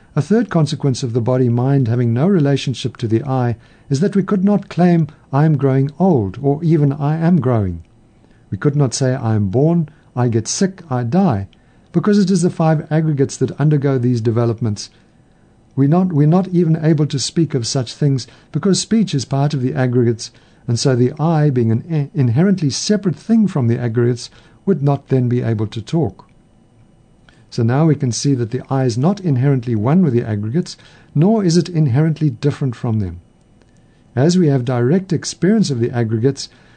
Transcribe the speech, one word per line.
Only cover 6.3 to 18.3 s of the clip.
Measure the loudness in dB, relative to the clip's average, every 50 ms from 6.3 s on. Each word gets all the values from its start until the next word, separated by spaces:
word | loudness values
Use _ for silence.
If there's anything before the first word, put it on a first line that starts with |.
| -6 -4 -2
or | -2 -2 0 0
even, | 0 2 2 2 0 0
"I | -2 -2 -2 -2
am | 0 2 2 2 2
growing." | 2 2 0 0 0 -2 -4 -8 -12 _ _ _ _ _ _ _ _ _ _ _ _ -10
We | -8 -2
could | -2 0 2
not | 2 0 0 0
say, | -2 -2 -2 -2
"I | -2 -2 0 0
am | 0 0 0
born, | 2 2 2 2 2 0 0 -2 -6 _ _ _ -6
I | -2 -2 0
get | 0 -2 -2
sick, | -4 -4 -2 -2 -2 -2 -6 -10 -6
I | -6 -4 -4
die," | -2 0 2 2 2 0 -2 -4 -8 _ _ _ _ _ _ _ _ -4
because | -2 0 2 2 2
it | 2 2
is | 2 2 0
the | 0
five | 0 0 0 2 2 0 -2 -2
aggregates | -2 0 0 0 0 0 0 -2 -2 -4
that | -4 -4 -2 0
undergo | 0 2 2 2 0 0 0
these | 0 0 0 0 0
developments. | 0 0 0 0 0 0 -2 -2 -4 -4 -4 -6 -10 -16 _ _ _ _ _ _ _ _ _ _ _ _ _ _ _ _ -2
We're | 0 2 2
not, | 4 2 2 2 2
we're | 2 2
not | 4 4 2 0 0
even | 0 0 2 2 2
able | 0 2 0 2 2 0
to | -2 -2 -4
speak | -6 -4 -2 -2 -2 0 -2
of | -4 -4
such | -2 -4 -4 -6 -6 -6
things | -2 0 0 0 -2 -4 -10